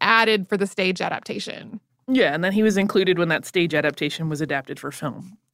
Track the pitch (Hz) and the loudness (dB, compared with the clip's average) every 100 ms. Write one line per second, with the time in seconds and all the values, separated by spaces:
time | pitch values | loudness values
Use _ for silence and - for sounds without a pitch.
0 | - 226 220 214 180 202 196 - 185 185 | 4 4 4 2 0 -2 -2 -2 -2 -2
1 | 175 165 - 202 - - 220 220 _ _ | -4 -6 -8 -10 -10 -12 -14 -16 _ _
2 | - 262 160 156 185 208 220 196 202 196 | 0 2 2 2 0 4 4 4 2 2
3 | 185 175 170 151 - 185 165 151 147 135 | 2 2 2 0 -2 -2 0 0 0 -2
4 | 147 - 160 151 151 139 131 147 143 - | -4 -4 -4 -4 -4 -4 -6 -10 -12 -8
5 | 147 113 - - _ | -8 -8 -14 -20 _